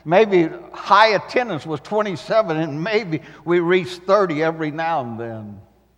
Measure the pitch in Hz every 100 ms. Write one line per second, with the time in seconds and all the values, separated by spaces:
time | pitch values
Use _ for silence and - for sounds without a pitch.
0 | 151 180 220 180 160 - - - - 202
1 | 220 185 - 247 240 151 160 147 - 214
2 | 214 165 - 220 190 156 160 147 220 214
3 | 185 156 - - 165 175 170 190 160 -
4 | - 208 185 147 160 160 156 151 165 156
5 | 120 113 117 110 104 101 - _ _